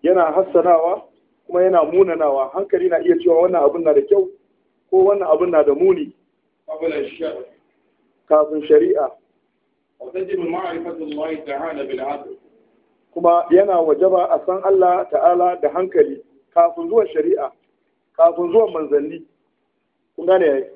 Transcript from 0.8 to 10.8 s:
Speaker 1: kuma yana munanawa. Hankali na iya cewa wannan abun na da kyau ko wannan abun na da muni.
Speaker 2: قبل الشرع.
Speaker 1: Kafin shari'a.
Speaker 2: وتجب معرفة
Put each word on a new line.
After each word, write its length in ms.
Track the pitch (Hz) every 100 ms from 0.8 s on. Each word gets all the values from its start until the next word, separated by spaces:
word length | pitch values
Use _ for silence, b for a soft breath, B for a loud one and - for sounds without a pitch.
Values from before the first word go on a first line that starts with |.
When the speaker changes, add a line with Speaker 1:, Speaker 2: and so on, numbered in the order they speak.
| 165 202 - _ _ _ _
Speaker 1:
kuma 160 | 175
yana 220 | 185 180
munanawa. 640 | 156 175 190 165 151 135 135
Hankali 340 | 175 196 185 180
na 100 | 165
iya 180 | 175 165
cewa 240 | 175 165
wannan 200 | 180 175
abun 200 | 147 170
na 80 | 165
da 80 | 147
kyau 300 | 139 202 185 - _ _ _ _ _
ko 140 | 185
wannan 240 | 190 202 175
abun 220 | 156 180
na 120 | 165
da 120 | 147
muni. 380 | 143 185 175 - _ _ _ _ _ -
Speaker 2:
قبل 240 | 156 160
الشرع. 520 | 147 - - 160 - - _ _ _ _ _ _ _ _
Speaker 1:
Kafin 340 | 151 151 151
shari'a. 460 | 151 151 180 151 135 - _ _ _ _ _ _ _ _
Speaker 2:
وتجب 380 | 127 185 185 185
معرفة 500 | 165 175 180 165